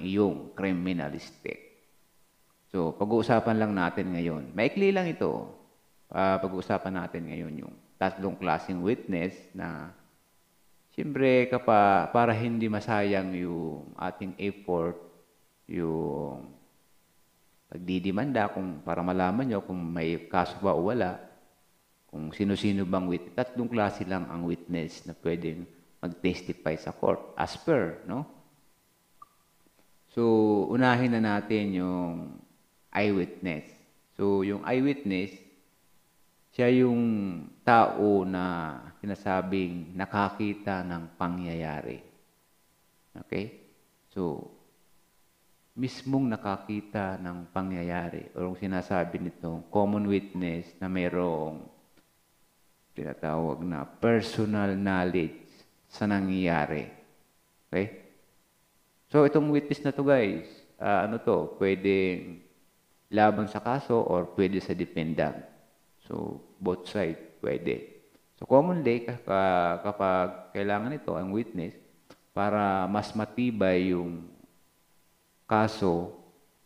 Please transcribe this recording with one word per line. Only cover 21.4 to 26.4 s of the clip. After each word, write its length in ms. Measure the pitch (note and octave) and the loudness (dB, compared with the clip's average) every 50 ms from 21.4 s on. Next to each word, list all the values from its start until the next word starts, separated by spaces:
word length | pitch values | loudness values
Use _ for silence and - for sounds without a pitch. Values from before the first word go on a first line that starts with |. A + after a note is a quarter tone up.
| _ _ _ _ _ _ _ _ _ _ _ _ _ - | _ _ _ _ _ _ _ _ _ _ _ _ _ -14
kung 160 | D#2+ D#2 D#2 D#2 | -12 -10 -10 -8
sino-sino 560 | - - G2+ G2+ G2 - - G#2 G2 G2 F#2+ | -4 -2 0 0 0 0 0 0 0 0 0
bang 240 | F2 F#2+ F#2 F2+ F2+ | 0 0 0 0 0
wit-, 240 | F2 F2 - - | -2 -2 -4 -6
tatlong 320 | - B2 B2+ - - B2 A#2 | -4 -4 -4 -4 -4 -4 -4
klase 400 | A2+ A#2+ A2 G#2 G2 - - F#2 | -2 0 2 2 2 0 -4 -4
lang 240 | F#2 F#2+ F#2 E2+ - | -4 -4 -4 -4 -6
ang 160 | - E2+ E2+ | -6 -4 -2
witness 640 | E2+ F2 - - - E2+ E2 E2 E2+ - - - E2 | -2 -4 -4 -4 -4 -4 -4 -4 -6 -8 -14 -14 -14
na 80 | E2 | -12
pwedeng 480 | - - E2+ F2 E2+ E2+ E2 D#2+ E2+ F2 - - - _ _ _ - - | -4 -2 -2 -2 -2 -4 -6 -6 -6 -12 -14 -18 -20 _ _ _ -8 -8
mag-testify 720 | F2 E2+ - - F2+ F2+ - | -8 -6 0 0 0 0 0